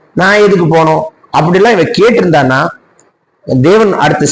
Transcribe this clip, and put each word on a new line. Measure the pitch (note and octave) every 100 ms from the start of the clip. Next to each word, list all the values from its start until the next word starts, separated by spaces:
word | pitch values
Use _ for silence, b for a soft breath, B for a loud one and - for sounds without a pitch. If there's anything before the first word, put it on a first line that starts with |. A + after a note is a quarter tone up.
| _
நான் | - F#3 G#3
எதுக்கு | G#3 F#3+ E3
போகணும்?" | D#3+ D#3+ D#3 - - _ -
அப்படிலாம் | D#3+ F#3
இவ | G#3+ G#3+
கேட்டிருந்தான்னா | - - A3 A#3 F3+ D3+ C3 C3 D3+ - _ _ _ _ _ _ - C3+
தேவன் | C#3 G#3+ G#3+
அடுத்த | - - - D3+